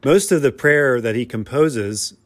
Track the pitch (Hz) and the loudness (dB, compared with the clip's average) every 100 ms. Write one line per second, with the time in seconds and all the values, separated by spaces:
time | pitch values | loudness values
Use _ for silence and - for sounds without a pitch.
0 | 135 180 196 170 139 - 147 147 143 123 | 4 2 2 0 0 0 2 2 2 0
1 | 117 110 120 110 104 135 156 123 101 107 | -2 -4 -6 -8 -6 0 0 0 -6 -6
2 | - - | -10 -14